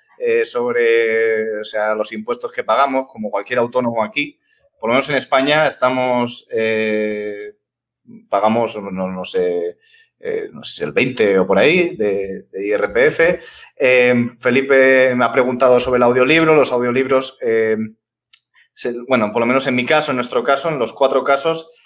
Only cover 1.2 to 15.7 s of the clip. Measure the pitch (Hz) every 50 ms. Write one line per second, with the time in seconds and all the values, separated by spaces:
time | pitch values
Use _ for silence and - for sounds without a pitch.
1.2 | 113 113 110 110 110 110 107 104 107 - - 107 107 107 107 107 107 - 113 110
2.2 | 107 117 120 117 - 117 - - 120 - 110 120 139 139 135 135 131 - - 117
3.2 | 107 104 98 101 101 - 127 123 117 117 123 127 123 120 117 113 107 107 - 143
4.2 | 147 147 - _ _ _ _ _ _ _ _ _ - 110 120 135 139 143 147 131
5.2 | 123 - 143 135 131 143 147 151 156 143 - - 127 127 131 127 127 127 123 123
6.2 | 120 120 123 - - _ 123 113 110 110 110 110 110 110 107 107 107 107 107 107
7.2 | 104 104 104 101 104 104 - _ _ _ _ _ _ _ _ _ _ 120 - -
8.2 | - _ - 98 101 110 113 120 117 107 107 110 98 98 92 92 92 92 92 92
9.2 | 90 - - 95 90 90 87 87 85 87 - _ _ _ _ _ _ _ _ _
10.2 | - - - 87 - - 80 73 - - - - - 76 73 95 123 139 123 -
11.2 | 110 101 98 95 92 95 98 95 117 147 170 180 175 170 - 107 107 104 98 101
12.2 | 98 98 95 95 - _ - 95 101 101 104 98 104 95 92 113 131 151 151 -
13.2 | 165 170 180 175 - - - - - - _ - 143 127 127 127 123 123 123 120
14.2 | 120 120 - - - 127 120 135 135 135 139 135 131 131 131 131 131 131 123 123
15.2 | 123 113 - 135 123 123 127 123 135 127